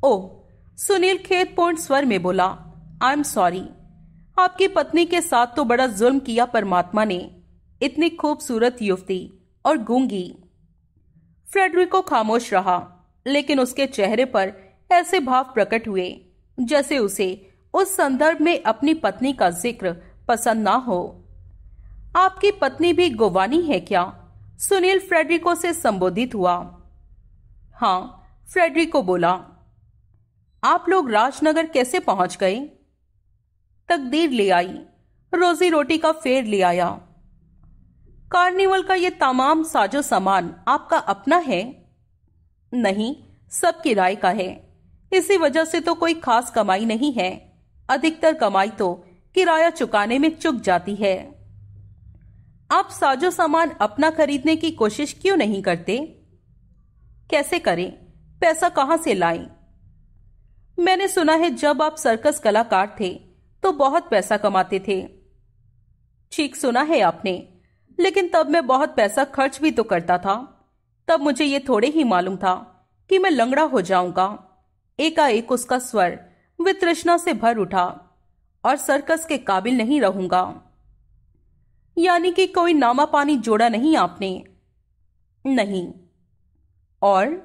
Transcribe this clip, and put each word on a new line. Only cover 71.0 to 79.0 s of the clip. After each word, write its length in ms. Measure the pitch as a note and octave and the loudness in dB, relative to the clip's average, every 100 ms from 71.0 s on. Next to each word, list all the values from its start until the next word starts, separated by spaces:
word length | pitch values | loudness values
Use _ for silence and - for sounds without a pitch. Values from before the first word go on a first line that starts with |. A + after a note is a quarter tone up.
| - | -2
तब 140 | D#4+ | 0
मुझे 240 | C#4+ B3+ D4+ | 2 0 0
ये 140 | C#4 | -2
थोड़े 280 | C4+ A3+ A#3+ | 0 0 2
ही 160 | D#4 | 2
मालूम 340 | C4 F#3 F3+ F#3+ | 2 2 0 -2
था 180 | F#3+ F#3 - _ _ _ _ | -2 -2 -6 _ _ _ _
कि 100 | F#4+ | 2
मैं 100 | F#4+ | 2
लंगड़ा 340 | C#4+ A#3 C4+ | 2 0 2
हो 180 | D#4 B3+ | 2 0
जाऊंगा।" 480 | F3+ F#3 F3+ F3+ F#3 G#3 - _ _ _ _ - | 0 0 0 0 -2 -4 -18 _ _ _ _ -2
एकाएक 520 | D#4 D#4+ D4 A3 A#3 | -2 2 2 2 0
उसका 280 | B3 - B3 | -4 -2 -4
स्वर 400 | B3 A3 F3+ - - _ _ _ | -2 0 0 -2 -16 _ _ _
वितृष्णा 580 | E4+ F#4+ F4 E4 E4+ E4+ | -2 0 0 0 2 0
से 160 | F4 | 0
भर 240 | A#3+ A3+ A#3 | -2 0 0
उठा, 280 | F3+ G3 F3+ - - _ _ _ _ _ | -2 -2 -2 -6 -20 _ _ _ _ _
"और 120 | - C#4+ | -2 -2
सर्कस 480 | - C4+ | 0 -2